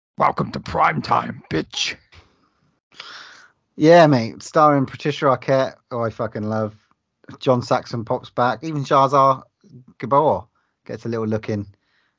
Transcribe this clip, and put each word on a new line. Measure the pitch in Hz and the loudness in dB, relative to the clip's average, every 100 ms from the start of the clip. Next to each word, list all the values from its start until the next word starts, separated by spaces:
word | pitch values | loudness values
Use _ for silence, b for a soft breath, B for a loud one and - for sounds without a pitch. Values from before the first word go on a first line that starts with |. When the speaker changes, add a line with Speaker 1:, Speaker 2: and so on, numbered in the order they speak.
| _ - | _ -4
Speaker 1:
Welcome | 147 - 120 | -2 -2 -6
to | - | -8
prime | - - 160 156 | -8 -2 -2 -2
time, | 120 - - - - | -2 -4 -4 -10 -8
bitch. | 156 - - - - _ - _ _ _ _ _ _ _ B B B B B B B _ - | -8 -6 -8 -8 -10 _ -20 _ _ _ _ _ _ _ B B B B B B B _ 0
Speaker 2:
Yeah, | 151 175 156 | 6 8 8
mate. | 135 113 - | 4 0 -8
Starring | - 165 151 143 131 | -4 2 4 4 0
Patricia | - 160 143 147 | -6 -8 -2 0
Arquette, | 127 - 135 127 - _ | 0 0 0 -2 -6 _
who | 123 | -6
I | 113 | -6
fucking | - 113 113 | -6 -8 -8
love. | 107 110 110 104 _ _ _ _ - - | -6 -4 -6 -8 _ _ _ _ -20 -6
John | - 123 | 0 0
Saxon | 117 123 - 120 | 0 -4 -4 -10
pops | 107 127 - | -6 -6 -6
back. | - 123 113 | -2 -2 -2
Even | 156 151 | -6 -8
Jar | 135 147 135 | 0 2 4
Jar | 139 135 131 - _ _ 123 127 - | 4 4 2 -6 _ _ -20 -20 -14
Gabor | - 139 151 95 - _ _ _ | -2 0 2 0 -4 _ _ _
gets | - 117 117 | -14 -12 -8
a | |
little | 113 110 | -6 -4
look | 107 113 | -4 -4
in | 107 98 - _ _ _ | -6 -8 -16 _ _ _